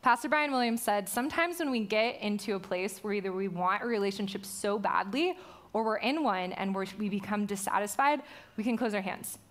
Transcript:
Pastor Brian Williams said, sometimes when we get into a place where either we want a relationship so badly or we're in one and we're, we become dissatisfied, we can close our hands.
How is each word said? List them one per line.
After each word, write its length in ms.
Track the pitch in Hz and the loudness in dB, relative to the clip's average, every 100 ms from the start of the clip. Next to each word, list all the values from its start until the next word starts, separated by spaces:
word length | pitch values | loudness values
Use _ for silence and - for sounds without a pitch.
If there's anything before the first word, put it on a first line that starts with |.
Pastor 280 | - 247 302 | 6 4 4
Brian 220 | 302 294 | 2 4
Williams 300 | 262 240 226 | 2 2 2
said, 280 | - 208 202 | 2 2 2
sometimes 500 | - 269 320 339 349 | -2 0 2 0 2
when 120 | 302 | 0
we 100 | 247 | 0
get 400 | 208 214 226 262 | 2 2 2 0
into 340 | 214 208 220 196 | -2 -2 -2 -4
a 40 | |
place 400 | 190 180 190 - | -2 -2 -2 -4
where 140 | 214 | -4
either 200 | 202 190 | -2 -2
we 140 | 185 196 | -2 -2
want 340 | 175 185 202 | 0 0 0
a 40 | 240 | 0
relationship 580 | 226 196 196 202 196 - | 0 0 -2 -4 -6 -10
so 340 | - 208 208 | -4 -2 0
badly 560 | 196 180 190 240 349 359 - - - | 2 2 0 0 0 -2 -10 -20 -6
or 100 | 214 | -2
we're 140 | 220 214 | 0 0
in 260 | 226 302 | 0 0
one 300 | 285 185 180 | 0 0 -2
and 200 | - 196 | -4 -2
we're, 120 | 190 190 - | -2 -2 -2
we 120 | 214 | -2
become 360 | 196 196 208 202 | -2 -2 -2 -2
dissatisfied, 760 | 202 - - 208 - 277 294 294 - - - | -2 0 0 0 2 4 2 -2 -18 -14 -4
we 80 | |
can 140 | 220 226 | 0 0
close 160 | 240 | 0
our 80 | 208 | 0
hands. 380 | 190 - - - - | -2 -6 -10 -12 -16